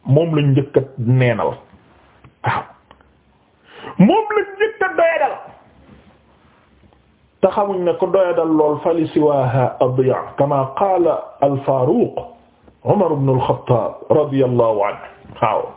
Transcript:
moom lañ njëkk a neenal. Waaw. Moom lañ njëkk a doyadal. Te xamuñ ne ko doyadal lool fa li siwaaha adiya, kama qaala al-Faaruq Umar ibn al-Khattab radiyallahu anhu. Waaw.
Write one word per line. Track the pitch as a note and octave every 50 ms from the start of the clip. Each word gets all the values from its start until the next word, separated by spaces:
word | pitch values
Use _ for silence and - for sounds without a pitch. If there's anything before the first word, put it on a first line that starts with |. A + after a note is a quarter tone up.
| _
moom | C3+ C3+ D3+ E3+ E3 D#3
lañ | D3 C#3+ C#3
njëkk | C3+ C#3 C3+ - -
a | D3 C3 - -
neenal. | - A#2 A#2 B2+ C3 B2+ B2 A2+ G2+ E2 D2 - - - _ - _ _ _ _ _ _ _ _ _ - - _ _ -
Waaw. | - - - - - - _ _ _ - _ _ _ _ _ _ _ _ _ _ _ _ _ _ _ - - - - -
Moom | - F3 A#3 F4 A4 A4
lañ | G#4 G#4+ G#4+ F#4 -
njëkk | - - G#4 A4 - -
a | F#4+ F#4
doyadal. | E4 D#4+ E4+ E4 E4 D#4 C#4+ B3+ - - - - - - _ _ _ - - - - - _ - _ _ _ _ _ _ _ _ _ _ _ _ _ _ _ _ _ _ _ _ _ _ _ _ _ _ -
Te |
xamuñ | F#3+ F#3 A3 G3+ G3+ G3 F3+
ne | F3+ E3+ E3
ko | E3+ F#3+
doyadal | F3+ F3 F#3+ F#3 F3 E3+ E3 E3
lool | D#3+ D#3 D#3 D3+ D3+ D3+ C#3+
fa | - F3+ E3+
li | E3+ D#3+
siwaaha | D#3 - D#3+ D3+ D3 C#3+ C#3 B2+ B2 A#2 C3+ B2 A2+ -
adiya, | - C#3 C3 B2+ C3 C3 C3 A#2 F#2+ - - -
kama | - C#3 C#3+ C#3+ C3+ C3+ C3 -
qaala | - G3+ G3 F#3 F3+ E3+ D#3+ C3+ - - - -
al-Faaruq | - - C#3+ C#3 C3 - - C3+ C3 B2+ C3+ F#3+ A#3+ G3 - - - - - - - _ _ _ _ _ - _ _
Umar | _ - E3 G#3 F#3+ D#3+
ibn | D3+ C#3 C3+ C3+
al-Khattab | C3 B2+ - - C#3 - - - B2+ A2+ G2 - - - -
radiyallahu | - - D3+ D3 C#3+ C3 C3+ C3+ B2 B2 A#2+ A#2 A2+ A2 G#2
anhu. | G2+ G2+ G2 - - - - - - - -
Waaw. | - A#2+ A2 G#2 - - - -